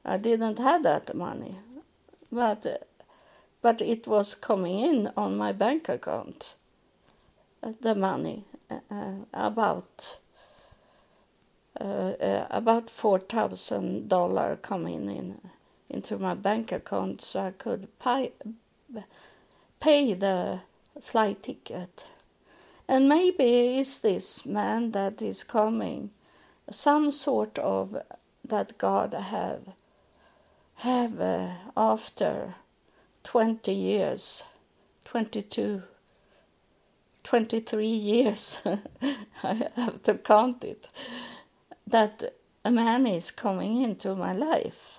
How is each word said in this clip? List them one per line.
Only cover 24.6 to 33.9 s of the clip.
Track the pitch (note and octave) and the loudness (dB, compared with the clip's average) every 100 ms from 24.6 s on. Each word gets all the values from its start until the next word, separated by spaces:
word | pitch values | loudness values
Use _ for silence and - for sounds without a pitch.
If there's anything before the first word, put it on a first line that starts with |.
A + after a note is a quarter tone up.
| G3+ A3 A#3 | 2 2 2
that | G#3 G3 G3+ | 0 0 0
is | G#3+ F#3+ | -2 -2
coming, | - A3+ G#3+ A3+ F#3+ - G#3 - - - - - - | 0 2 4 2 -2 -4 -8 -10 -10 -12 -12 -12 -6
some | - D4 D4 D4 | 4 6 8 6
sort | C#4+ - A#3 A3 - | 4 4 4 2 0
of | - G3 F#3+ G#3 - - - - | 0 0 0 -6 -10 -12 -12 -12
that | - G#3+ G3 - | -2 -2 -2 0
God | G3 G3 G3+ | 2 4 2
have, | - F#3+ G#3 F3+ - - - - - - - - - - - - - | -2 -4 -4 -4 -6 -10 -12 -14 -14 -14 -12 -12 -12 -12 -14 -14 -4
have, | A#3+ B3 A#3+ G#3 | 2 4 2 0
uh, | F#3 F3+ F3+ F3+ G3 - | 0 0 -2 -8 -6 2
after | A3 A3 - - G3+ - - F#3 - - - - - - | 4 4 -2 0 0 0 -4 -8 -12 -12 -12 -12 -12 -10
twenty | - B3 A3+ A3+ - | 0 4 4 2 0
years, | G3 F#3 | 0 2